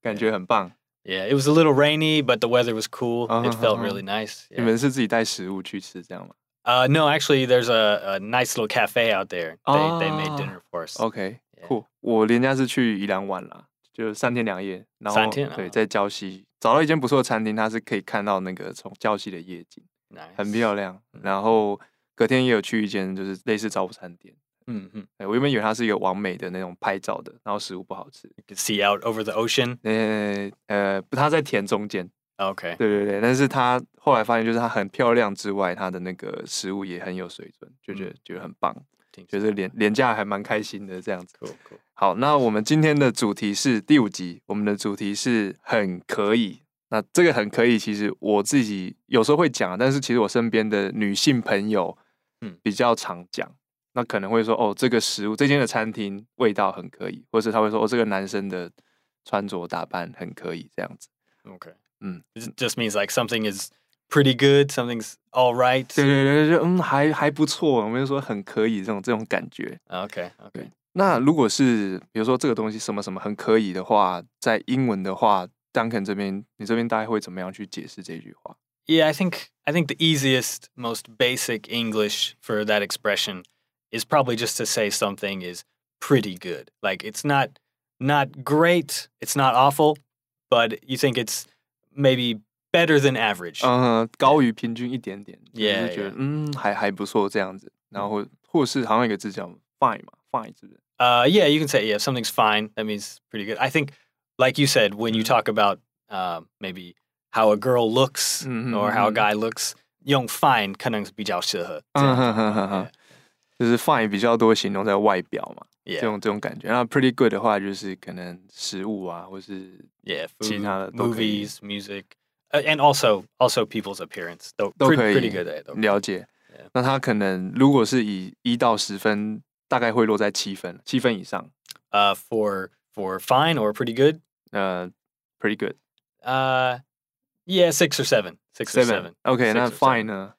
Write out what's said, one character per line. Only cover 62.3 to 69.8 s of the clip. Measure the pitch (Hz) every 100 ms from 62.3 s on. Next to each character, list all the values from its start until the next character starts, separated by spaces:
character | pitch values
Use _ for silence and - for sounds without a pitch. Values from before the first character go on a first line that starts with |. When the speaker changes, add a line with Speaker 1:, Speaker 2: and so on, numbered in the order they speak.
| 113
Speaker 2:
It | 120 -
just | 120 -
means, | 113 101
like, | 101
something | - 117 117 107
is | 95 - _ _ _ _
pretty | 147 135 123
good, | 139 143 139
something's | 135 120 117 107 - _
all | 127 127 120
right。 | 123 131 127 -
Speaker 1:
对， | 139
对， | 139 139 147 156
对， | 165
就 |
，“嗯， | 165 185
还， | - 139 151
还 | 147 147
不 | 143 151
错。” | - 160 123
我 | 107
们 | 120
就 | 135
说 | 139
很 | 135 104
可 | 95 - 110
以 | 107
这 | 95
种， | 101
这 | 95
种 | 110 113
感 | 90 -
觉。 | - - -